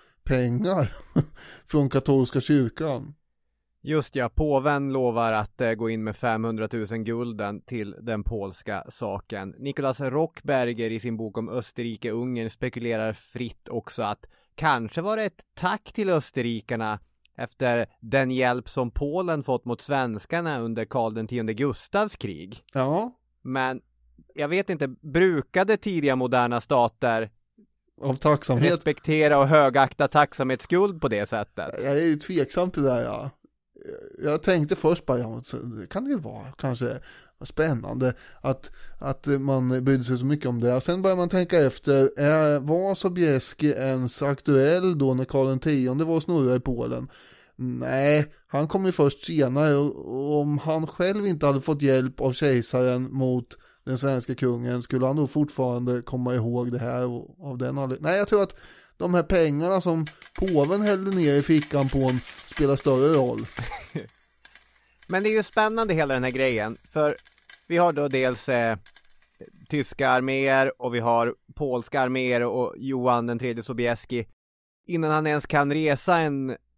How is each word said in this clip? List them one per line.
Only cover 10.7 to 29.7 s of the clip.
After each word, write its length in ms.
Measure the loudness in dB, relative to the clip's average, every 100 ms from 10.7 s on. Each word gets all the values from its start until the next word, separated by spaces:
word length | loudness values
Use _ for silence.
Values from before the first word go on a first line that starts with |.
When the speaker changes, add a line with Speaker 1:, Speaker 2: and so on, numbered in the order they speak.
| -2 -4
Speaker 2:
i 100 | -4
sin 160 | -6 -6
bok 220 | -6 -8
om 100 | -6
Österrike-Ungern 1000 | -8 -8 -10 -10 -8 -6 -4 -4 -6 -6
spekulerar 640 | -6 -8 -6 -4 -2 -4
fritt 560 | -6 -12 -10 -10 -12 -10
också 340 | -10 -8 -6
att 240 | -6 -6 -12 _ _
kanske 460 | -4 0 0 0 -6
var 160 | -4 -4
det 80 |
ett 180 | -4 -8 _
tack 380 | -4 -4 -4 -8
till 160 | -4 0
österrikarna 880 | 0 0 -4 -4 -4 -6 -6 -4 -6 -10 _ _ -14
efter 500 | -14 _ -2 0 -2 _
den 300 | -2 0 0
hjälp 380 | 2 0 0 -4
som 220 | -4 -4
Polen 520 | -2 -4 -4 -2 -4
fått 220 | -2 -4
mot 160 | -2 -8
svenskarna 800 | -4 -2 -2 -4 -4 -4 -2 -4
under 240 | -4 -4
Karl 300 | -4 -2 -2
den 120 | -4 -6
tionde 280 | -4 -4
Gustavs 600 | -2 -2 -4 -4 -2 -2 -4
krig. 420 | -10 -10 -14 -18 _
Speaker 1:
Ja. 460 | -4 0 0 -4 -10 _ _
Speaker 2:
Men 380 | -8 -4 -2 -4 -12 _ _ _ _
jag 140 | -8 -2
vet 220 | -2 -2
inte, 180 | -4 -4
brukade 880 | -6 -4 2 4 2 0 0 2 0
tidiga 400 | 0 0 2 2
moderna 440 | 2 2 2 0
stater 680 | 0 2 2 2 0 0 -2 _ _ _ _ _ _ _
Speaker 1:
Av 120 | -4
tacksamhet. 580 | 0 4 2 2 2 2
Speaker 2:
respektera 680 | 2 0 -2 0 4 6 6
och 100 | 8
högakta 600 | 6 6